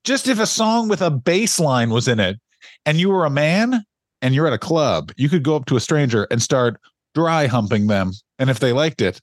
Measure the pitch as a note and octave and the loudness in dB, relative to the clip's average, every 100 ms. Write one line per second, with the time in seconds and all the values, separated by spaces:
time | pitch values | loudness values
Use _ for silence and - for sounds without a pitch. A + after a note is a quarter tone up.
0 | - C4+ B3+ A3 G#3+ - A3 A#3 A3 G3 | -4 -2 0 0 -2 0 0 0 0 0
1 | F3 C3+ E3+ F3+ A3 - D3+ B2+ A#2 A2+ | 0 0 0 0 0 0 0 0 0 0
2 | A#2+ A2 F#2 G2 _ _ - - D3+ D#3+ | 0 0 0 -4 _ _ -20 -8 -2 0
3 | F#3+ F#3+ D#3 C#3 D3+ F#3+ A#3+ B3 G#3 _ | 2 2 0 0 0 2 0 -2 -4 _
4 | _ _ B2+ C3+ D#3+ A#2 - E3 C#3 E2 | _ _ -2 2 0 -2 -2 0 2 0
5 | D2 - C#3 E3+ C#3+ D3+ C3 B2+ - D3+ | -4 -4 0 0 0 -2 0 -2 0 0
6 | C3+ A2+ G2+ A#2 - C3+ A#2+ - _ _ | 2 0 0 -2 0 0 0 -2 _ _
7 | _ D3+ E3 D#3+ C#3 A#2+ G#2 G#2+ G#2 G2 | _ -2 0 2 0 0 0 0 2 0
8 | F#2 G2 _ - C3 A#2+ C3 B2+ D#3 - | -2 -6 _ -4 -2 0 0 2 0 0
9 | F#2+ - | -4 -4